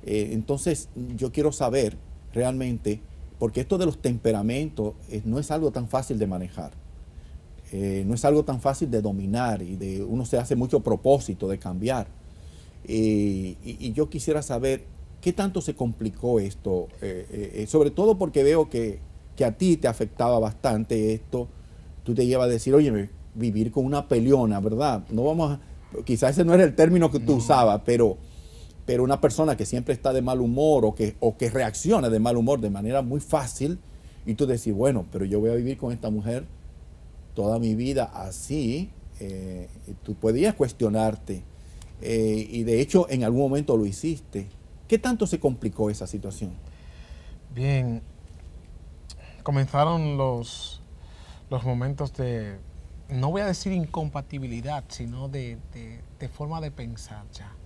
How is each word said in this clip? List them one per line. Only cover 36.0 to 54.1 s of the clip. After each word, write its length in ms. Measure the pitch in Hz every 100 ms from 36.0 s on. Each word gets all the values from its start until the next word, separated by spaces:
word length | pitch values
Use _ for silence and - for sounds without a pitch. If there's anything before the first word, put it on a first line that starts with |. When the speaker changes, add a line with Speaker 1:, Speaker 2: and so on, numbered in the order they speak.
| 113
Speaker 1:
mujer 360 | 107 101 123 - - - - - - - - -
toda 260 | - 101 113
mi 160 | 113 110
vida 360 | 127 135 117
así", 800 | - 92 92 - 151 120 139 196 - - -
eh, 480 | 98 95 95 90 90 - - 92
tú 120 | - 98
podías 400 | 113 120 196 214
cuestionarte, 880 | 131 - 113 107 110 107 - 95 - - - - - -
eh, 440 | 117 113 110 107 110
y 120 | 117
de 180 | 117 113
hecho 280 | 147 185 -
en 140 | 127
algún 160 | 113 120
momento 380 | 139 139 147 117
lo 80 | 104
hiciste. 640 | 95 160 156 - 101 98 - - - -
¿Qué 100 | 226
tanto 260 | 247 240 202
se 120 | -
complicó 500 | 143 123 110 - 107
esa 160 | 104 -
situación? 460 | 104 98 98 101 - - - - - - - - - - 123
Speaker 2:
Bien, 460 | 135 135 127 117 - - - - - - - - - - - - - -
comenzaron 760 | - 139 135 143 151 170 156 143
los, 640 | 135 120 117 - - - - - - - - - -
los 140 | 127
momentos 480 | 123 123 131 139 143
de, 440 | - 127 117 104 98 - - - - -
no 240 | 131 139
voy 100 | 190
a 40 | 202
decir 260 | 180 202
incompatibilidad, 1120 | 185 156 - 151